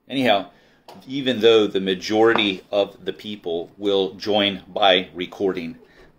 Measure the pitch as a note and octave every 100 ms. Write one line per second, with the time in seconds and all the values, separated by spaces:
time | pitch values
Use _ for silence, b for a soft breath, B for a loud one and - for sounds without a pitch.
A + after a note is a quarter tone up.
0 | _ C3+ B2 G2+ F2+ b b b b -
1 | - C3+ C3 A#2 A2+ A2+ G2+ F#2+ F#2+ F#2
2 | - G#2+ A2+ A2+ G#2 F#2 - G2+ G2 -
3 | F#2 - G#2+ G#2 F2 E2+ E2+ - G2+ G2
4 | F#2+ G2 G#2+ G2+ G2+ F#2 - F#2 G2+ F#2
5 | F2+ E2 F2+ - G2 F2 E2 D#2 b b
6 | b